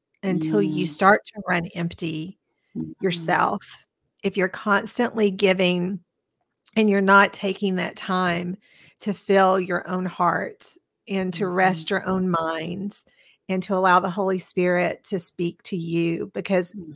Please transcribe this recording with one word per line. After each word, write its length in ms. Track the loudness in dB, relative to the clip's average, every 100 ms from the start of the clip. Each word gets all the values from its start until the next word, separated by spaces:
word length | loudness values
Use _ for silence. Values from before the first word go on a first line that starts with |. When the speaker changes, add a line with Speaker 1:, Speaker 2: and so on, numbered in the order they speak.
| _ _
Speaker 1:
until 380 | -4 -2 0 2
you 240 | 0 0 -2
Speaker 2:
Mm. 40 |
Speaker 1:
start 360 | 2 4 4 0
to 160 | -12 -4
run 200 | -4 -4 -6
empty 640 | -8 -6 -8 -8 -10 -14 _ _ _ -12
Speaker 2:
Mm-hmm. 140 | -12 -6
Speaker 1:
yourself. 840 | -4 -2 0 0 0 -2 -10 -20 _ _ _ _
If 140 | -6 -2
you're 100 | -2
constantly 840 | -2 0 0 0 -2 -2 2 0
giving 680 | 2 2 4 2 2 -2 -6 _ _ _ _ _ _ -8 0
and 140 | 4
you're 120 | 4
not 320 | 6 8 6
taking 420 | 2 -6 -4 -2 -2
that 200 | -4 -6
time 600 | -4 -2 0 -2 -4 -8 _ _ -20 -12
to 140 | -6
fill 460 | -6 2 4 6 4
your 280 | 0 -4 -2
own 160 | -4 -4
heart 640 | 0 0 2 -2 -8 -14 -14 _ _ -6
and 260 | -4 -4
to 120 | -2 -2
Speaker 2:
Mm-hmm. 80 | 2
Speaker 1:
rest 340 | 2 2 -2
your 160 | -2 0
own 240 | 0 0
minds 760 | 0 0 -4 -6 -6 -8 -10 -16 _ _ _ -6
and 160 | -4
to 120 | -2 0
allow 240 | 4 4
the 100 | 4
Holy 260 | -2 0 -2
Spirit 680 | -4 0 2 2 0 -2 -6
to 120 | -6
speak 460 | -6 -4 -4 -4
to 120 | -8 -6
you, 540 | -2 0 0 -2 -6 -8
because 360 | 0 0 0 -6 -14